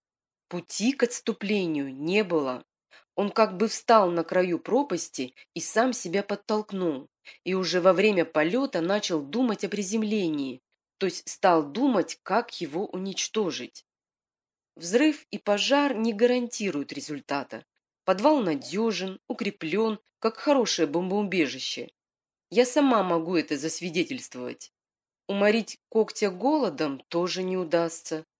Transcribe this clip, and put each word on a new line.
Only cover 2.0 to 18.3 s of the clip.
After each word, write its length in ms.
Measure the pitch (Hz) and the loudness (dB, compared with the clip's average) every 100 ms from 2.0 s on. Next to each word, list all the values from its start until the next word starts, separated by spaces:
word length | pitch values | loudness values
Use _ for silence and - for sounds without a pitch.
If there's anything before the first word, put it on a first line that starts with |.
| 160 202 | -2 0
было. 400 | 185 165 131 127 - _ _ - _ - | 2 0 -2 -6 -12 _ _ -20 _ -4
Он 140 | 202 | 0
как 260 | 226 208 185 | 2 0 0
бы 120 | 220 | -2
встал 420 | - - 220 185 | 0 4 6 6
на 120 | 170 | 0
краю 360 | 165 185 180 165 | 0 0 0 -2
пропасти 760 | - 247 190 175 - - 127 - _ | 0 0 0 -4 -6 -8 -10 -12 _
и 60 | 165 | -8
сам 320 | - 220 254 | -2 0 2
себя 300 | 226 175 196 | 0 -4 -4
подтолкнул. 840 | 202 202 - 214 208 190 170 135 - _ - - | -2 -4 -2 -4 -2 -4 -2 -4 -8 _ -20 -12
И 100 | 180 | -4
уже 260 | 185 170 180 | -2 0 4
во 120 | 180 | 6
время 320 | 175 214 185 | 6 6 4
полета 560 | 160 156 160 240 277 175 | 2 2 2 2 0 -2
начал 400 | 170 208 - 160 | 0 0 0 -4
думать 420 | 139 226 247 196 | -2 0 0 0
о 40 | 190 | -4
приземлении, 960 | 208 190 220 214 214 170 151 135 127 _ _ _ - | -4 -4 -2 -2 0 0 -2 -6 -10 _ _ _ -6
то 80 | 190 | -4
есть 220 | - - | -4 -10
стал 360 | - 190 165 | 2 4 4
думать, 540 | 147 175 277 208 - - | 2 0 2 2 0 -6
как 380 | - 208 240 - | -2 -2 -2 -8
его 260 | 156 160 214 | -6 -6 -6
уничтожить. 1000 | 185 196 175 - 220 185 120 120 - _ _ _ _ _ _ _ _ _ - | -6 -6 -6 -4 -2 -4 -4 -10 -18 _ _ _ _ _ _ _ _ _ -12
Взрыв 500 | 170 233 311 294 - | 0 4 4 2 -6
и 80 | 202 | -6
пожар 560 | - 202 226 285 285 | -2 0 2 2 2
не 180 | 220 226 | 0 -2
гарантируют 800 | 208 240 247 240 - 196 147 139 | 2 2 2 -2 -4 -4 -4 -6
результата. 720 | 135 - 143 - 143 - 113 - _ _ _ | -10 -8 -8 -4 -4 -6 -12 -16 _ _ _
Подвал 360 | - 190 277 | 0 4 4